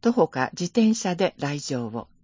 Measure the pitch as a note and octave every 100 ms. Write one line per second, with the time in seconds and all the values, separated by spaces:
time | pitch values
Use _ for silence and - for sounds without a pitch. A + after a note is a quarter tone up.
0 | A#3 A#3+ E3 C3 B2+ - F3 - A3 A3
1 | F#3+ F3 F#3+ - C#3+ D3 - C3 A#2 A2+
2 | - _